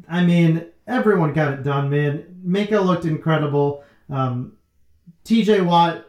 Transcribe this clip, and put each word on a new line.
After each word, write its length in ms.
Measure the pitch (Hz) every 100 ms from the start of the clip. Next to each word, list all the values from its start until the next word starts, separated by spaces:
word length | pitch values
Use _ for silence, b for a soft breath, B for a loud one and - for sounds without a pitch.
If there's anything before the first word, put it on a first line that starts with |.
| -
I 160 | 175
mean, 400 | 175 175 170 160 - _ -
everyone 480 | 254 214 190 156
got 180 | 143 143
it 100 | 135
done, 280 | 135 143 139
man. 340 | 147 147 151 - - 180
Minkah 360 | 190 208 214
looked 220 | 185 170
incredible. 800 | 165 147 160 156 143 143 143 143 B B B
Um, 440 | 135 131 123 127 - _ _ _ _ _ -
T 180 | - 226
J 180 | 196 202
Watt 460 | 175 170 170 -